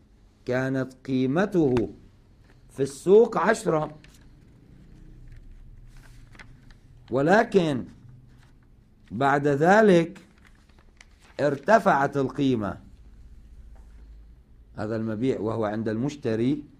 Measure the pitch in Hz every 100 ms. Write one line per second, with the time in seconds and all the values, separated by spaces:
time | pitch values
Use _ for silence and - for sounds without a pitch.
0 | _ _ _ _ - 127 131 135 131 -
1 | - 131 131 156 202 180 147 123 101 -
2 | - _ _ _ - - - - 139 -
3 | 170 208 226 180 185 220 175 160 151 -
4 | - - - - - - - - - -
5 | - - - - - - - - - -
6 | - - - - - - - - - -
7 | - 123 151 208 226 196 165 123 - -
8 | - - - - - - _ _ _ _
9 | - 104 139 147 143 139 165 208 214 170
10 | 165 - - _ - - _ - - -
11 | - - - - 143 143 - 220 190 143
12 | 139 139 131 - 135 117 98 85 - -
13 | - - - - - - - - - -
14 | - - - - _ - - - 107 113
15 | 110 107 131 - 107 113 104 110 113 110
16 | 143 147 117 110 123 151 -